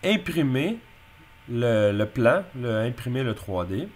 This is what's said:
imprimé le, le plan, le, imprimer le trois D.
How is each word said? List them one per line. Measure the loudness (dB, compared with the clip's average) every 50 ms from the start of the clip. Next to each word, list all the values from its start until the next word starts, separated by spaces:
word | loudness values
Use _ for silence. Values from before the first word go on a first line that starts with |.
| 2
imprimé | 2 0 0 0 -2 0 0 2 2 2 2 0 0 -2 -4 -8 -18 -20 -20 -20 -20 -20 -20 -20 -20 -20 -20 -14 -6
le, | -4 0 2 2 4 4 4 4
le | 4 2 -2 -2
plan, | 0 2 4 4 4 4 0 -4 -10 -8
le, | -4 -2 -2 0
imprimer | -2 -2 -4 -6 -6 -4 -4 -2
le | -2 -2 -4
trois | -6 -6 -4 -4 -4 -2
D. | -2 -4 -6 -6 -6 -12